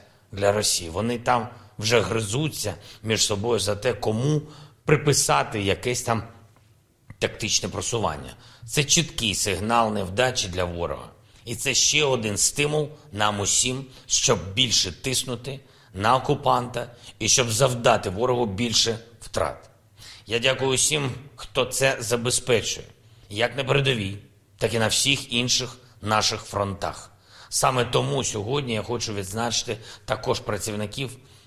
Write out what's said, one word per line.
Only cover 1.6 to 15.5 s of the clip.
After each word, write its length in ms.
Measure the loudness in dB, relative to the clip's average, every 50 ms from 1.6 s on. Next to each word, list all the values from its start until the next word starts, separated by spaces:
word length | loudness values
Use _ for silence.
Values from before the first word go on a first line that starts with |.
| -20 -18 -10 -4
вже 220 | 0 4 4 4
гризуться 720 | 4 4 0 -2 -2 -2 -2 -2 -2 -2 -4 -4 -6 -6 -6 -8 -12 -20 -18 -8
між 200 | -2 0 2 2
собою 380 | 2 2 0 0 0 0 0 2
за 160 | 2 0 -2
те, 160 | -2 0 -2
кому 500 | -2 0 -2 -2 -2 0 0 0 0 0 -2 -4 -16 -20 -20 -20 -20 _ 2
приписати 800 | 2 2 4 4 4 2 4 4 2 2 2 2 0 -2 -2
якесь 400 | 2 0 0 0 0 -2 -2 -2
там 200 | 0 0 0 0 -2 -6 -14 -20 -20 -20 _ _ _ _ _ _ _ _ _ _ _ -16 -6 -2
тактичне 500 | -2 -2 -2 -2 -4 -2 -2 -2 -2 -2
просування. 640 | -6 -4 -4 -2 -2 0 0 0 -2 -4 -8 -14 -16 -18 -20 -20 -20 -20 -12
Це 180 | -4 -2 0 2
чіткий 500 | 2 2 2 2 0 -4 -4 -2 -2 0
сигнал 580 | 0 0 0 0 0 0 2 4 4 4 4
невдачі 560 | 2 -2 -4 -2 0 2 2 2 2 -2 -4 -4
для 160 | -2 -2 -2
ворога. 440 | -2 -2 -4 -4 -4 -6 -8 -10 -16 -18 -20 _ _ -20 -18 -12
І 100 | -10 -8
це 200 | -6 -2 0 2
ще 300 | 2 2 4 4 4 4
один 320 | 4 2 2 0 -2 0
стимул 520 | 0 0 0 0 0 0 0 2 0 -2 -2 -6 -16 -18 -8
нам 280 | -2 0 2 2 2 0
усім, 440 | 0 0 2 2 2 0 -2 -4 -8 -12 -16 -16 -8
щоб 320 | -2 -2 0 4 4 2 2 0 -4 0
більше 380 | 0 2 2 2 0 0 0
тиснути 680 | -4 -6 -4 -2 -2 -2 -2 -4 -6 -8 -8 -10